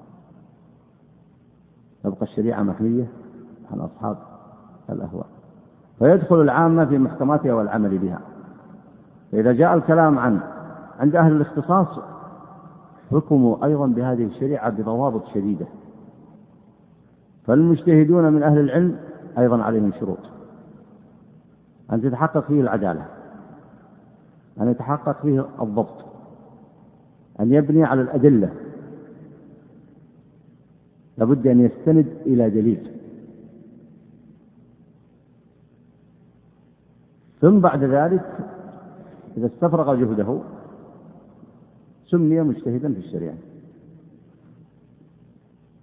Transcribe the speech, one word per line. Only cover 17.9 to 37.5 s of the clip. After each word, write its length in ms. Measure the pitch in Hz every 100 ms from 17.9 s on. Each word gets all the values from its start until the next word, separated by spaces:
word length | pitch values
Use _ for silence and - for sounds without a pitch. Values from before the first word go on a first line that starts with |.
| 156 151 175 160
من 100 | 151
أهل 160 | 147 147
العلم 400 | 143 135 180 - - - - -
أيضًا 260 | 123 117
عليهم 280 | 107 113 104 -
شروط، 200 | 95 92 - - - - - - - - - - - - _ _ _ _ -
أن 100 | 110
تتحقق 460 | 127 123 156 156 -
فيه 140 | 147
العدالة، 440 | 123 104 98 80 - - - - - - - - - - - _ _ _ _ -
أن 60 | 113
يتحقق 540 | 120 - 147 - 139
فيه 240 | 151 135 135 -
الضبط، 440 | 110 104 113 - - - - - - - - _ _ _ _ _ _ -
أن 140 | 110
يبني 300 | 139 147 151
على 180 | 151 131
الأدلة، 520 | 127 131 143 127 92 - - - - - - - - - - - - - - _ _ _ _ _ _ _ _ _ _ _ _ -
لابد 300 | 113 139 131
أن 120 | 123
يستند 480 | 120 - - 160 135 - -
إلى 240 | 123 113
دليل، 420 | 107 107 98 - - - - - - - - - - - - - - - - _ _ _ _ _ _ _ _ _ _ _ _ _ _ _ _ _ _ _ _ _ _ _ _ _ _ _ _ _ _
ثم 180 | 160